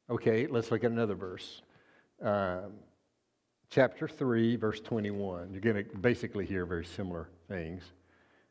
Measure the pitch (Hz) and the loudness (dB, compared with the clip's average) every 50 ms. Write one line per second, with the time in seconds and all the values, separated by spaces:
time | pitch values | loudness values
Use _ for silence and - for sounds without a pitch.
0 | _ - 120 113 - 123 110 110 135 - 131 117 110 - 120 104 113 117 117 117 | _ -4 -4 2 4 4 4 4 2 2 0 0 0 2 0 2 2 2 2 2
1 | 117 104 98 90 98 92 92 95 - - - - - _ _ - _ _ _ _ | 0 0 0 -4 -4 -8 -8 -10 -12 -14 -16 -18 -20 _ _ -20 _ _ _ _
2 | _ _ _ _ - 113 101 101 98 90 90 90 98 101 104 104 - _ _ _ | _ _ _ _ 0 2 2 2 2 0 0 -2 -6 -10 -14 -16 -20 _ _ _
3 | _ _ _ _ _ _ _ _ _ _ _ _ _ _ - 143 131 120 - - | _ _ _ _ _ _ _ _ _ _ _ _ _ _ 6 6 6 6 4 -4
4 | - - - - 143 127 117 113 117 117 117 113 110 107 104 - - - 120 113 | -8 -8 -4 -2 2 4 4 6 6 4 4 4 2 0 0 -2 -4 -2 -2 0
5 | 104 104 101 101 101 95 90 87 87 92 95 95 98 117 107 101 98 - - 98 | 0 -2 -2 -2 -2 -4 -4 -6 -8 -8 -8 0 2 2 2 2 -2 -6 -8 0
6 | 87 123 120 - - 107 - 104 92 82 98 92 90 85 90 85 82 - - - | 2 2 2 2 -2 -6 -4 -4 -4 -2 -2 -2 -2 -2 -4 -4 -4 -6 -8 -8
7 | 101 92 87 85 80 - - - _ - 101 90 82 80 87 92 - - - _ | -6 -6 -6 -6 -8 -10 -16 -20 _ -8 -8 -6 -6 -6 -8 -10 -12 -18 -20 _
8 | _ _ _ _ _ _ _ _ _ _ | _ _ _ _ _ _ _ _ _ _